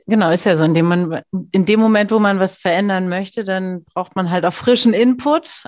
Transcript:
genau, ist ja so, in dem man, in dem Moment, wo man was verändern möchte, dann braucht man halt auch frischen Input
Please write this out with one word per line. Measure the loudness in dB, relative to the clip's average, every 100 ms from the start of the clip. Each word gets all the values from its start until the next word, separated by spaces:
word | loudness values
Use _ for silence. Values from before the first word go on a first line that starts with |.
| 0
genau, | 0 2
ist | 2 2
ja | 2
so, |
in | 2
dem | 2 2
man, | 0 -2 -6 -8 -10 -4
in | 0 2
dem | 2
Moment, | 4 2 2
wo | 2
man | 2 2
was | -2 -2
verändern | -2 -2 0 -2 -4
möchte, | -6 -6 -8
dann | -6 -4 -6 -8
braucht | -10 -10 -8 -4
man | -2
halt | 0 -2
auch |
frischen | -2 0 2 4
Input | 4 2 2 0 0 -2 -12